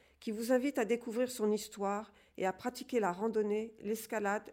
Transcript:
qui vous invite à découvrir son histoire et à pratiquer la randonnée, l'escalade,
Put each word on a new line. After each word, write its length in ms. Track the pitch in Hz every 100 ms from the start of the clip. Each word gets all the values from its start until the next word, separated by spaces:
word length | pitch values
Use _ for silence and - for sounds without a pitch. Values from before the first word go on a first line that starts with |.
| - -
qui 120 | -
vous 200 | 214 233
invite 260 | 254 277 285
à 60 |
découvrir 460 | 202 233 240 220 247
son 200 | 247 214
histoire 640 | 208 - - 196 202 220 - - -
et 80 |
à 80 | 185
pratiquer 480 | 190 247 247 - 247
la 120 | 196
randonnée, 640 | 175 226 214 208 214 226 -
l'escalade, 720 | 202 220 - 220 202 208 214